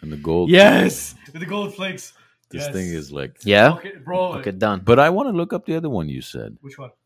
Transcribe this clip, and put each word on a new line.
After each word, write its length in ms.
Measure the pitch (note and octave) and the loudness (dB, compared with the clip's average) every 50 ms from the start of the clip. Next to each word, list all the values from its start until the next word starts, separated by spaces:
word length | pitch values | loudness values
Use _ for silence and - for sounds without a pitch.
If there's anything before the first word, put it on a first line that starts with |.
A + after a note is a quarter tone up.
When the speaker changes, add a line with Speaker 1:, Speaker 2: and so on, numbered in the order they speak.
Speaker 1:
And 100 | - D#2 | -14 -14
the 60 | D2+ | -12
gold. 320 | D2 D2 E2 D#2+ F2 F2+ - | -8 -4 0 0 0 2 4
Speaker 2:
Yes! 680 | F3 F3+ G3+ G#3+ - - F#3 - - - - - - _ _ - | 6 8 8 8 6 6 2 0 -2 -6 -12 -14 -16 _ _ -20
With 80 | - E3 | -16 -14
the 60 | F3+ | -12
gold 260 | D#3+ G3 G#3 G3+ G3 - | -10 -8 -8 -8 -10 -10
flakes. 400 | - F#3+ F#3+ F3 C#3 - - _ _ _ _ _ _ _ _ | -10 -12 -10 -10 -12 -18 -20 _ _ _ _ _ _ _ _
Speaker 1:
This 140 | - E2 - | -12 -10 -10
Speaker 2:
Yes. 100 | - - | -8 -6
Speaker 1:
thing 140 | F#2+ F#2 F2 | -6 -6 -6
is 220 | E2+ D#2+ D2 C#2 | -8 -10 -10 -10
like 260 | D2 C#2+ C#2 C2 _ _ - | -10 -10 -10 -12 _ _ 0
Speaker 3:
Yeah? 300 | G#2 G2+ G#2 A2+ C#3+ E3+ | 4 6 6 6 6 4
Speaker 2:
Okay, 200 | E3 - G3 G3 E3 B2+ | 0 -10 -16 -18 -16 -12
bro. 300 | D#3+ F3+ F#3 F#3 F3+ - | -6 -4 -4 -4 -4 -6
Speaker 3:
Okay, 160 | C#3 C3+ G#2 | -8 -8 -8
done. 300 | F#2+ F#2 A2 G#2+ G2+ F#2 F#2 | -4 -2 -2 -2 -2 -2 2
Speaker 1:
But 140 | G#2 A#2+ B2+ | 4 6 6
I 100 | C#3+ D#3+ | 6 4
wanna 220 | F3+ G3+ C#4+ C4+ G#3 | 2 -2 -2 -4 -4
look 200 | E3+ F3 - E3 | -4 -4 -6 -8
up 120 | F3 - | -10 -6
the 100 | - D#3+ | -6 -6
other 140 | E3 E3+ D3+ | -6 -6 -6
one 180 | B2 F#2 D#2+ D2 | -6 -4 -6 -6
you 120 | C2+ C2 | -8 -10
said. 360 | C2 - - C2 A1 G#1+ A1 _ | -12 -14 -14 -14 -14 -14 -16 _
Speaker 2:
Which 160 | _ C#3 - | _ -20 -20
one? 140 | - C3+ B2 _ _ _ | -20 -20 -20 _ _ _